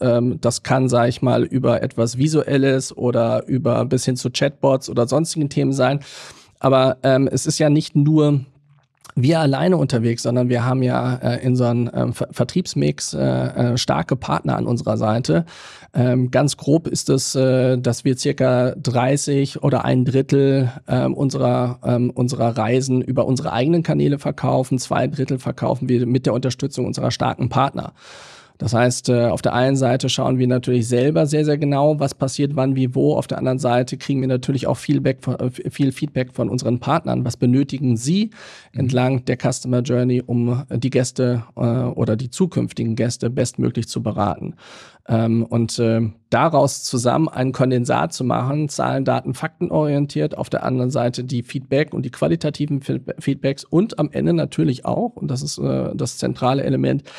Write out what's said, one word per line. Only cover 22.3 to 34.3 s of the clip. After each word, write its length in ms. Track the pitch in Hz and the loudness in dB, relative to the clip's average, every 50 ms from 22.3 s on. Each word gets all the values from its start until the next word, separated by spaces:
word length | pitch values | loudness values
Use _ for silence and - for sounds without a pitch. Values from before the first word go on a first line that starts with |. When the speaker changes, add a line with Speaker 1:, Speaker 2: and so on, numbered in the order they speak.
| 127 - 117 117 117 | 0 0 0 0 0
Speaker 1:
Reisen 460 | 113 107 110 123 131 135 131 127 127 117 | 0 0 2 2 0 2 2 0 0 0
über 240 | - 127 131 - | 0 0 0 0
unsere 260 | - 131 123 156 - - | 2 0 -2 -2 -2 -2
eigenen 300 | 117 127 156 170 170 160 | 0 0 2 2 2 2
Kanäle 360 | - 151 143 143 143 143 139 | 0 0 2 2 0 0 -2
verkaufen, 600 | - 143 143 - - 139 131 131 131 - 139 123 | -4 -6 -6 -4 -2 0 0 0 0 0 -2 -4
zwei 300 | - - - 120 123 139 | -2 -2 -2 -2 -2 -2
Drittel 300 | - - 127 127 135 127 | -2 -4 -4 -4 -4 -4
verkaufen 520 | - 123 123 - 123 120 123 123 131 127 | -4 -6 -6 -4 -2 -2 -2 -2 0 0
wir 160 | 123 120 123 | 0 2 2
mit 180 | 113 127 131 127 | 2 0 0 0
der 80 | 135 107 | 0 0
Unterstützung 540 | 127 135 127 120 - 143 143 - - 123 | 0 -2 -2 -4 -4 -6 -6 -4 -4 -4
unserer 240 | 98 - 135 127 123 | -4 -4 -2 -2 -2
starken 400 | 113 - - 123 - - 127 120 | -2 0 -2 -2 -2 -2 -4 -2
Partner. 420 | 127 127 135 139 - - - - - _ - - - - - - - - - - _ - | 0 0 0 0 -2 -6 -8 -8 -12 _ -20 -20 -20 -20 -20 -20 -20 -20 -20 -20 _ -8
Das 160 | - 107 117 | -4 0 2
heißt, 340 | 117 123 123 123 - - - | 4 4 2 2 0 0 0
äh, 160 | 123 120 120 | 2 2 2
auf 180 | 120 85 - - | 2 0 0 0
der 120 | - - | 0 0
einen 200 | 120 127 135 135 | 2 2 2 2
Seite 340 | 131 131 120 123 131 - 127 | 2 2 2 2 0 0 -2
schauen 300 | - - 127 127 131 127 | -2 0 0 0 0 2
wir 80 | 127 | 2
natürlich 400 | 123 127 123 123 127 123 123 113 | 2 2 0 0 0 0 0 0
selber 400 | 117 123 120 131 147 156 165 160 | 0 2 2 2 2 2 2 2
sehr, 180 | 143 151 151 151 | 2 2 0 2
sehr 140 | 151 147 139 | 2 0 0
genau, 400 | 147 143 143 139 143 151 156 147 | 0 0 2 2 4 2 2 2
was 160 | 143 135 - | 0 -2 -2
passiert 400 | - 139 131 - - 143 139 147 | -2 -4 -4 -2 -2 -2 0 0
wann, 220 | 135 131 135 135 | 0 0 0 2
wie, 180 | 131 131 123 127 | 2 0 0 2
wo. 220 | 135 139 147 151 | 2 2 2 2
Auf 100 | - - | 2 -2
der 120 | - - - | -2 -4 -4
anderen 200 | 131 131 131 131 | -2 -2 -2 0
Seite 380 | 151 123 120 123 127 - 147 | 0 2 2 2 0 0 -4
kriegen 240 | - - - 139 131 | -6 -4 -2 -2 0
wir 80 | 135 | 0
natürlich 400 | 131 | 0